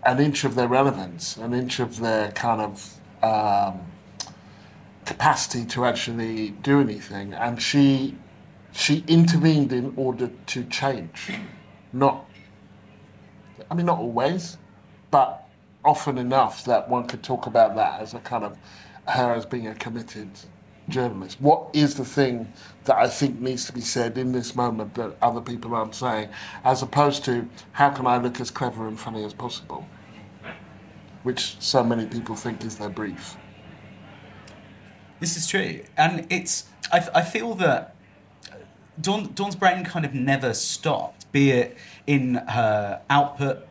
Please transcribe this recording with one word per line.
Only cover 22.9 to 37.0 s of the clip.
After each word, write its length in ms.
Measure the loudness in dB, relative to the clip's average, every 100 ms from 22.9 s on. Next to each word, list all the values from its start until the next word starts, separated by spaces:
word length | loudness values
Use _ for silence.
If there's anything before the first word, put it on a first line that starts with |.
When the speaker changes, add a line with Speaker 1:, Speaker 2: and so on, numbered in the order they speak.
| 4
Speaker 1:
I 120 | 4
think 320 | 2 -2 0
needs 240 | -6 -6
to 80 | -8
be 80 | -6
said 380 | -4 -2 -2 -2
in 140 | -2
this 220 | -2 -4
moment 400 | -2 -2 -2 -6 -6
that 200 | -8 0
other 180 | 0 0
people 340 | -8 -10 -4
aren't 200 | -4 -4
saying, 340 | -4 -2 -2 -4 -12 -14 -2
as 200 | 0 2
opposed 420 | 0 4 4 2
to, 240 | -2 -2 -4 -12 -16
"How 160 | 2 2
can 180 | 4 2
I 120 | 2
look 200 | 0 -4
as 120 | -8
clever 360 | -4 -6 -4 -10
and 140 | -8
funny 240 | -10 -8
as 80 | -10
possible?" 540 | -8 -10 -10 -12 -14 -14 -20 -20 -20 -20 -18 -18 -16 -20 -20 -20 -20 -20 -8
Which 340 | -6 -4 -6 -6
so 240 | 0 2
many 220 | 4 0
people 320 | -2 -8 -8 -8
think 260 | -8 -8 -10
is 100 | -8
their 140 | -10
brief. 480 | -6 -8 -8 -14 -16 -20 -20 -20 -20 -20 -20 -20 -20 -20 -20 -20 -20 -20 -20 -20 -20 -20 -8
Speaker 2:
This 180 | -6 -4
is 80 | -2
true. 360 | -2 -2 -8 -8 2
And 300 | 2 2 -4
it's, 360 | -4 -2 -6 -6 -14 0
I, 160 | 0